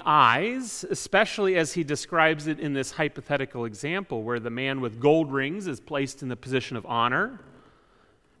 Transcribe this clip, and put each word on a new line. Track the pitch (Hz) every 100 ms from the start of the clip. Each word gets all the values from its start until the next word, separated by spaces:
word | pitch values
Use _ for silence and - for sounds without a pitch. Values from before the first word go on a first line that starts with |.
| 165
eyes, | 151 123 123 208 254 240 - 180
especially | - - 196 214 - 196 180
as | 156
he | 175
describes | 147 147 - 170 160 156 151
it | 147
in | 151
this | 139 131
hypothetical | - 151 - - 143 131 123 117
example | 110 143 180 190 120
where | 110 120
the | 117
man | 117 135 135
with | 123 113
gold | 143 160 151
rings | 135 135 190 185
is | 135
placed | - 147 135 -
in | 135
the | 120
position | 131 131 - 123
of | -
honor | 117 120 135 214 254 - - - _ _ _ _ _ _ _